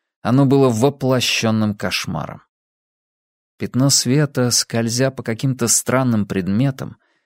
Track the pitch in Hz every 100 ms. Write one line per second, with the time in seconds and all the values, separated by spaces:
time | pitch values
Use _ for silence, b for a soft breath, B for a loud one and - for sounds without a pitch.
0 | _ _ 101 127 139 139 131 110 135 139
1 | 131 127 - - 113 110 107 101 107 -
2 | - 82 - - _ _ _ _ _ _
3 | _ _ _ _ _ - 110 120 139 -
4 | 123 139 147 - 123 - - 117 117 120
5 | 131 127 117 110 135 127 117 - - 123
6 | 127 110 101 98 90 101 139 139 - -
7 | _ _